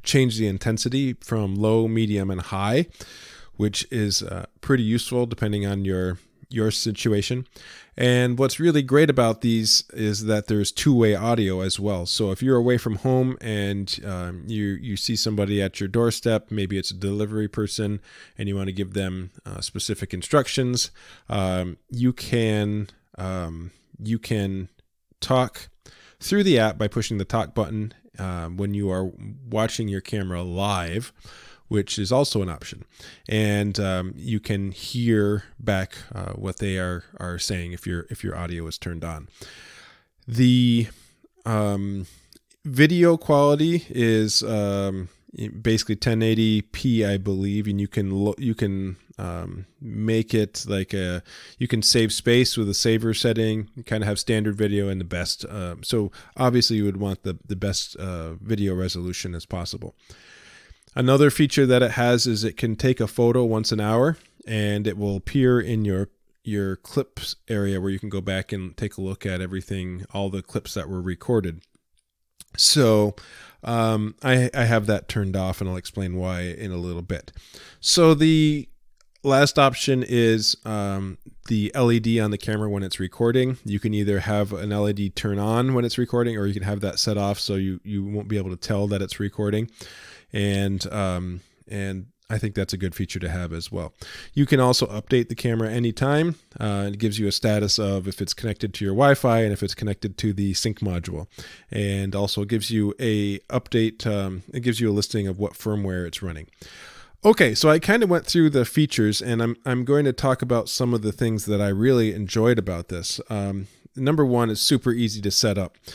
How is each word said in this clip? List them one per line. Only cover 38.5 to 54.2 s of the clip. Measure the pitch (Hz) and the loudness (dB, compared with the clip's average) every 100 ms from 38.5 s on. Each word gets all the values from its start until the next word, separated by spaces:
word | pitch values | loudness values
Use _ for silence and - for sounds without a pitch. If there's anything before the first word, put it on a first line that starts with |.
| 85 82 | -8 -8
is | - | -10
turned | 90 85 | -10 -8
on. | 82 78 - - - - - - - _ _ _ - | -10 -10 -14 -20 -20 -20 -20 -20 -20 _ _ _ -6
The, | 117 123 123 123 117 110 - _ _ _ _ 113 | 4 6 6 6 4 0 -6 _ _ _ _ -2
um, | 107 104 101 98 98 95 - _ _ _ _ 147 | 0 0 -2 -4 -6 -10 -16 _ _ _ _ -6
video | 127 156 175 170 165 | 4 6 8 6 4
quality | - 143 143 147 165 170 - | 4 4 6 4 2 0 -2
is, | - 113 110 107 - | 0 4 4 2 0
um, | 110 107 101 101 98 95 90 _ _ - 107 107 | 0 0 0 0 -2 -4 -10 _ _ -10 -10 -2
basically | 113 110 - 104 | 2 2 0 -2
ten | 123 113 | 0 2
eighty | 110 110 110 107 | 2 4 4 2
P, | - - 131 113 101 | 0 -4 0 2 2
I | 98 | 0
believe, | 101 95 101 104 104 | 0 -2 -2 -2 -2
and | 101 | -2
you | 101 | -2
can | - 98 | -2 -2
lo-, | 98 101 - | 0 0 0
you | 127 | -2
can, | 110 104 98 95 92 _ - | 0 -2 -2 -6 -10 _ -12
um, | 90 85 87 90 95 _ | -10 -8 -10 -12 -16 _
make | 120 107 110 113 110 | -10 -4 0 0 2
it | 110 104 - - | 0 0 -4 -4
like | 98 95 | -4 -2
a, | 98 90 87 - - - - | -4 -4 -6 -10 -20 -18 -6
you | 120 | -2
can | 113 | 2
save | - 120 110 | 4 4 4
space | - 120 120 120 | 0 4 4 4
with | 117 101 | 0 -2
a | |
saver | 95 117 113 113 | 0 2 2 0
setting, | 107 120 113 110 107 104 | 0 0 2 0 -2 -6
you | - | -14
kinda | - 107 | -6 -2
have | 104 | -2
standard | 101 | -2